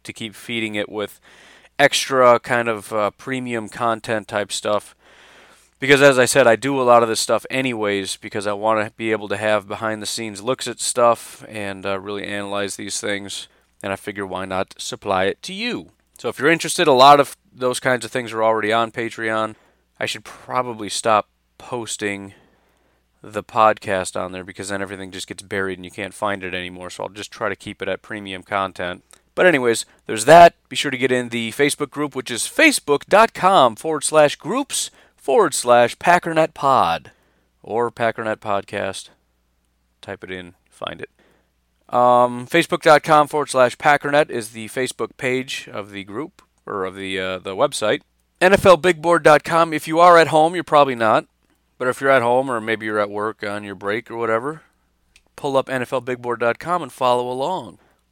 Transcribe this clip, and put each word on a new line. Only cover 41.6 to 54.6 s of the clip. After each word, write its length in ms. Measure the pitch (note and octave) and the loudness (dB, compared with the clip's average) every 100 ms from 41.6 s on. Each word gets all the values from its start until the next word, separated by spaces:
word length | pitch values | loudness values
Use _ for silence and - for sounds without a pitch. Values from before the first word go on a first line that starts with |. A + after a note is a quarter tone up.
| _ _ - | _ _ -6
Um, 580 | B2 B2 B2 B2 A#2+ B2 | 0 4 4 2 -2 -2
Facebook 340 | E3+ D#3 F3 | -2 0 0
dot 200 | E3 D3 | 4 4
com 260 | - D3+ D3 | 6 2 2
forward 220 | D3+ C#3 | -2 -2
slash 280 | C3 B2 - | 2 2 2
packernet 520 | D#3 C#3+ C#3+ C#3+ D#3 | 2 2 2 0 0
is 200 | A#2+ G#2+ | -4 -8
the 180 | A2+ G#2+ | -12 -10
Facebook 480 | C3+ C3 - A2 - | -6 -6 -6 -10 -6
page 520 | C3 B2+ C3 - - | -4 -4 -6 -12 -12
of 200 | A#2 G2+ | -14 -12
the 120 | G2+ | -14
group, 380 | G2 G#2 E3 _ _ _ - | -12 -12 -12 _ _ _ -10
or 180 | G2+ | -6
of 120 | F#2 F#2+ | -6 -8
the, 220 | F#2+ F#2+ | -8 -6
uh, 220 | F#2 F#2 | -6 -8
the 160 | F#2+ G2 | -8 -4
website. 460 | D3 - G#2+ D3 _ _ _ - | -4 -2 -4 -4 _ _ _ 0
N 120 | F3+ | 4
F 120 | G3 G3+ | 6 6
L 100 | E3+ | 6
Big 260 | F3+ D#3+ | 4 0
Board 220 | E3 E3+ | 0 4
dot 220 | D3+ D3 - | 6 4 4
com. 280 | E3 E3 | 0 0
If 140 | D3+ D#3+ | -2 -2
you 120 | D#3+ | 4
are 180 | F3 E3+ | 8 8
at 100 | C#3+ | 6
home, 260 | D#3 D#3+ | 4 2
you're 120 | F3+ D3 | -2 2
probably 300 | D3+ C#3 A#2+ | 4 4 2
not. 300 | A2 C3 - _ _ _ _ - | 2 2 0 _ _ _ _ -6
But 100 | B2+ | -4
if 140 | B2 | -2
you're 80 | C#3 | 2
at 120 | C3+ | 4
home 280 | A#2+ B2+ C3+ | 4 0 0
or 100 | A#2 | -4
maybe 260 | A2 G#2+ A2 | -4 -4 -2
you're 140 | G#2+ | -2
at 100 | G#2 | -2
work 340 | G#2 G#2+ - | -2 -6 -6
on 200 | G#2 G#2 | -8 -8
your 120 | G#2 F#2 | -10 -8
break 360 | G2 A2+ - | -6 -6 -6
or 60 | A#2 | -6
whatever, 460 | A2+ A2+ C3 D#3 | -2 -2 -2 -12